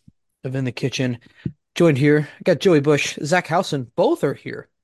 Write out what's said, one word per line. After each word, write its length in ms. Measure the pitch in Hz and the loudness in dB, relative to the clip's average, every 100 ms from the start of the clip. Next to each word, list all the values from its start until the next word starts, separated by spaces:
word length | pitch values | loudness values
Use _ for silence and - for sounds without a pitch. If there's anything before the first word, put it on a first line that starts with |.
| _ _ _ _ | _ _ _ _
of 120 | 131 135 | -10 -6
In 80 | |
the 80 | 127 | -6
Kitchen. 460 | - 135 - 127 120 _ _ - - _ | -4 -6 -4 -4 -6 _ _ -12 -12 _
Joined 240 | - 170 127 | 2 2 4
here, 280 | 147 151 147 | 4 2 0
I 160 | - | -4
got 140 | - 165 | -2 2
Joey 220 | 196 151 | 4 4
Bush, 380 | 143 143 - - | 4 2 -2 -8
Zach 240 | 147 180 156 | -2 -2 0
Howson. 460 | 170 185 143 117 - | -2 -2 -6 -6 -2
Both 280 | 233 339 | 0 0
are 80 | 143 | -4
here, 380 | - - - - _ | -6 -12 -14 -16 _